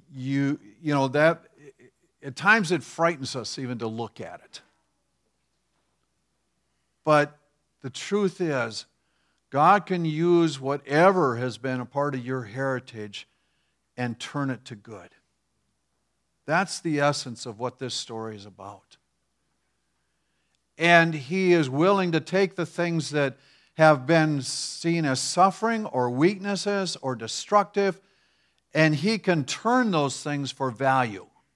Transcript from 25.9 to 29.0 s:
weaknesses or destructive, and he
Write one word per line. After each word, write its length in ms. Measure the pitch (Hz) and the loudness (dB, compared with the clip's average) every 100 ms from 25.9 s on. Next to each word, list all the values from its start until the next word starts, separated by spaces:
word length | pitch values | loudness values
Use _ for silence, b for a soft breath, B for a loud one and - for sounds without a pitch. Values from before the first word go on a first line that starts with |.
| 131 123 | -2 0
weaknesses 840 | 123 170 202 202 196 202 202 185 - | 2 2 2 -4 -4 -2 -2 -4 -6
or 120 | 135 | -6
destructive, 840 | 123 113 - - 208 202 - 196 185 _ _ _ _ _ _ _ | -6 -8 -10 0 2 2 0 -2 -2 _ _ _ _ _ _ _
and 220 | - 156 | 2 4
he 220 | 151 | 2